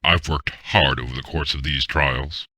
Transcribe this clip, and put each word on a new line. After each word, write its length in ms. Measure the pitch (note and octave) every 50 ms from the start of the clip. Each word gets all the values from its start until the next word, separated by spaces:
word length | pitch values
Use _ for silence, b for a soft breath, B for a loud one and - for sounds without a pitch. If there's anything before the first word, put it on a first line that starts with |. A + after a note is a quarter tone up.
| -
I've 240 | - F2 F2 -
worked 220 | - D#2+ D2+ - -
hard 500 | - - - - - G#2 D#2+ C#2 C2 B1
over 140 | A#1+ B1 B1
the 80 | B1+
course 320 | A#1+ - - D#2+ D2 - -
of 80 | D2
these 240 | C2+ C#2+ D2 C2+ C2+
trials. 640 | - - D#2 D2 C#2 C2 B1+ C#2 D2 D#2+ - - - _